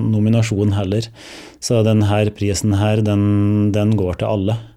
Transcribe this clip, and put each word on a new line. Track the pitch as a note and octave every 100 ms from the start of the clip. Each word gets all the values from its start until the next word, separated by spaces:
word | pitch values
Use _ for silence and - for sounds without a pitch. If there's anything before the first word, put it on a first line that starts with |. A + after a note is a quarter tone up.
| A2+
nominasjon | G#2+ G#2+ A#2 A2+ G2+ G#2 G2
heller. | F#2+ G#2+ A2+ - - - - -
Så | - A#2+
den | A2 G#2+ G#2
her | G#2 G#2
prisen | - G2+ F#2 G#2+ G2
her, | G#2+ A2
den, | G#2 G2+ G2+ G#2 G2+ G#2 G#2
den | G#2 G#2 G#2+
går | F2+ F2+
til | A2
alle. | G#2+ F#2+ A2+ -